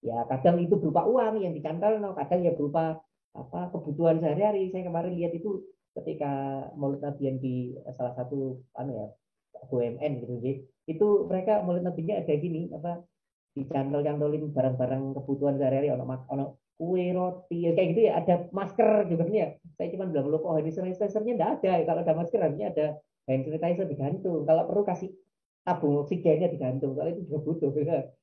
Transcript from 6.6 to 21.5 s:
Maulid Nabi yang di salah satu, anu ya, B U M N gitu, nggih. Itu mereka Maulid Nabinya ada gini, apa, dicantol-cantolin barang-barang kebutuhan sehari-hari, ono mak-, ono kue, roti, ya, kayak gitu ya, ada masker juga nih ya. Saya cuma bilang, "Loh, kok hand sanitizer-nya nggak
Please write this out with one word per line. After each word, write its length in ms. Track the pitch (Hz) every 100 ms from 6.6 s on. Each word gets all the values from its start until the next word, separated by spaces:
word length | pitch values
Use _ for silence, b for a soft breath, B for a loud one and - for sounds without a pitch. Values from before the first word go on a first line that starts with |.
| 135 139
Maulid 240 | 139 139
Nabi 200 | 143 139 135
yang 120 | 131
di 320 | 131 127 123 - - 127
salah 160 | 123
satu, 480 | 127 123 139 135 127 - -
anu 140 | 135
ya, 140 | 117 107 - _ _ _ - -
B 60 |
U 80 | 127
M 160 | 120 123
N 240 | 147 131
gitu, 120 | 120 120
nggih. 200 | 123 135 - _ -
Itu 400 | 160 208 202 -
mereka 400 | 185 190 214 180
Maulid 220 | 175 180
Nabinya 340 | 175 165 202
ada 120 | 165 151
gini, 320 | 170 160 170
apa, 320 | 151 170 175 - _ _ _ _ -
dicantol-cantolin 960 | 131 139 135 143 147 147 147 151 151
barang-barang 480 | - 131 127 127 131 135 135
kebutuhan 400 | 127 135 143 139
sehari-hari, 320 | 135 135 143 127
ono 100 | 127
mak-, 240 | 131 -
ono 300 | 139 135 - _ _
kue, 320 | 165 185 180
roti, 560 | 180 180 180 - 170 170
ya, 80 |
kayak 140 | 165 170 185
gitu 60 | 214
ya, 160 | 170
ada 240 | 165 175 -
masker 560 | 190 190 - 220 208 180
juga 160 | 165 175
nih 140 | 214
ya. 60 | 175 - - -
Saya 60 | 175 185
cuma 80 | 185
bilang, 240 | 151 139
"Loh, 80 | 156
kok 240 | 175 160
hand 80 | 156
sanitizer-nya 640 | 175 185 180 208 208 214
nggak 180 | 233 208